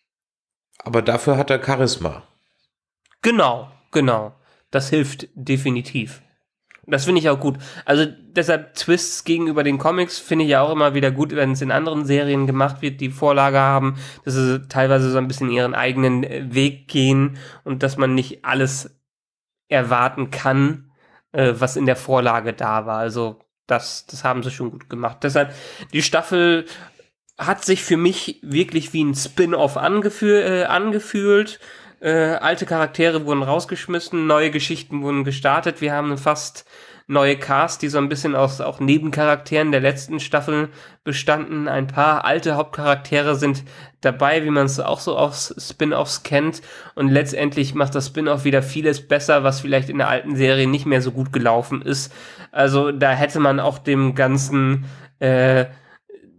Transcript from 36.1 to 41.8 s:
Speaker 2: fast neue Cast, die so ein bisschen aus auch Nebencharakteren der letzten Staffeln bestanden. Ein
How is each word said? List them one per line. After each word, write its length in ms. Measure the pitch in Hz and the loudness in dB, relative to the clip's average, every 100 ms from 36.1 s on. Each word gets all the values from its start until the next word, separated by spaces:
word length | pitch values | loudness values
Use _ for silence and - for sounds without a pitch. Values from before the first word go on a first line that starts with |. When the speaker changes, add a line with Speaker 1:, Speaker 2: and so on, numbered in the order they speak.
| 139 | -2
Speaker 2:
fast 480 | 139 147 - - - - - - - | -2 -2 -6 -14 -20 -20 -20 -20 -2
neue 320 | 139 139 139 | 2 2 0
Cast, 420 | - 139 165 - | 0 0 0 -2
die 80 | 151 | -2
so 80 | 143 | 0
ein 140 | 139 | 0
bisschen 260 | 143 156 135 | -2 -2 2
aus 240 | 135 135 | 0 0
auch 180 | 139 - | -8 -2
Nebencharakteren 920 | 135 151 156 147 151 147 - 156 156 | 2 2 2 0 2 0 0 0 2
der 80 | 139 | 2
letzten 400 | 139 139 - 156 | 2 0 -6 -8
Staffeln 480 | - 151 139 151 151 - - _ | -2 -2 0 -2 -2 -8 -20 _
bestanden. 640 | - 135 135 151 156 156 147 | -8 -2 0 0 -2 -6 -4
Ein 200 | 135 | -4